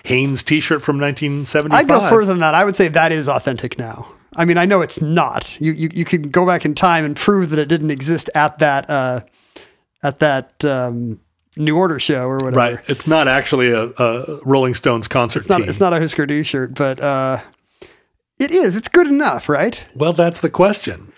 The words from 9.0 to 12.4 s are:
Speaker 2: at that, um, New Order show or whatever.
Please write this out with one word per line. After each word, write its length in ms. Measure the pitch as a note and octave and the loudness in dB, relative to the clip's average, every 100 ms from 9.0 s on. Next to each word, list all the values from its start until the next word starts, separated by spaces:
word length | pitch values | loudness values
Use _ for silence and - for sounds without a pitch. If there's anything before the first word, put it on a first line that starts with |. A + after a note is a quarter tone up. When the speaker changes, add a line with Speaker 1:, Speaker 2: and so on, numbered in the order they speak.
| C3 B2 - _ _ - - _ _ _ | -2 -4 -8 _ _ -20 -20 _ _ _
Speaker 2:
at 160 | C#3+ C3+ | -6 0
that, 440 | D3+ C3+ B2+ - D3+ | 0 0 -4 -4 -2
um, 540 | C3 B2 A#2+ A#2+ G#2+ _ _ _ - | -2 -2 -4 -6 -10 _ _ _ -6
New 180 | D3+ D#3 | -2 0
Order 240 | F#3 D3+ | 0 0
show 260 | - C#3 B2+ | -2 -2 -2
or 100 | |
whatever. 180 | C3+ | -2